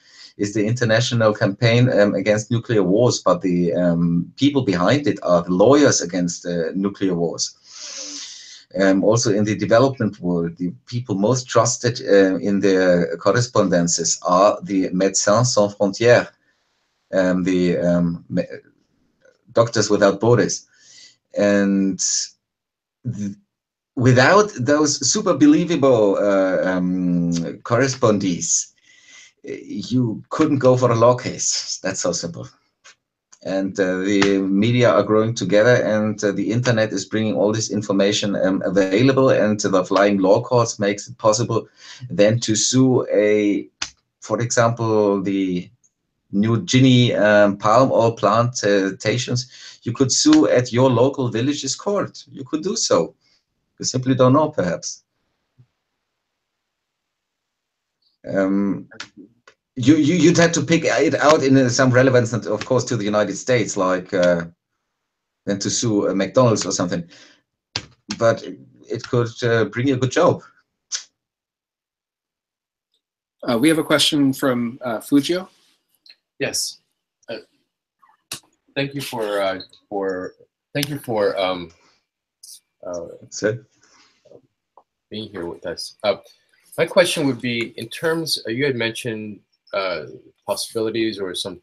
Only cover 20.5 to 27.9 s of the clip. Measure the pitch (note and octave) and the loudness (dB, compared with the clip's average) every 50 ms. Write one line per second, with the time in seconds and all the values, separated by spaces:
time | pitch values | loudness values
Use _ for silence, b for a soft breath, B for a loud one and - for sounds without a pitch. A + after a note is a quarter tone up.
20.5 | - - _ b b b b b b b b b b b b _ - - G2+ G2+ | -2 -8 _ b b b b b b b b b b b b _ -4 0 0 2
21.5 | G2+ G2+ G2+ G2 G2 G2 G2 F#2+ F#2 F2 - - - - - - _ _ _ _ | 2 2 2 2 2 0 0 0 -2 -4 -4 -4 -4 -4 -6 -8 _ _ _ _
22.5 | _ _ _ _ _ _ _ _ _ _ - B2 - G#2 G#2 G2+ G2 _ _ _ | _ _ _ _ _ _ _ _ _ _ -10 -10 -8 -6 -8 -8 -10 _ _ _
23.5 | _ _ _ _ _ _ _ _ - C3 A#2+ C3 B2 B2+ C3 D3+ F#3 G#3 G#3 G#3 | _ _ _ _ _ _ _ _ -4 0 2 4 6 6 6 6 6 4 4 2
24.5 | - B2+ B2+ C#3+ D3 D3+ D#3 C#3+ - - C3 - - G#3+ G3+ F#3 E3 C3 D3+ D3 | -2 -6 0 0 2 2 2 0 0 -2 -2 -2 -2 -2 0 0 2 4 6 6
25.5 | D3+ E3+ F3 E3 E3+ D3 C#3+ C3+ B2 A2 G#2+ G2 F#2 D#2 G2+ G2+ G2 G2 F#2+ F#2+ | 6 4 2 0 0 2 4 4 4 4 4 2 2 2 0 2 2 2 2 0
26.5 | F2+ D2+ D#2+ F#2 F#2 F#2 F2+ F2+ F#2 F#2 F#2 F2 F2 F2 F2 E2+ E2+ E2+ E2 E2 | 0 0 0 0 -2 -2 -2 -2 -2 -2 0 0 0 0 0 0 -2 -2 -4 -6
27.5 | - - - - A#2+ A#2+ C3+ C3 | -10 -12 -6 -2 0 0 0 0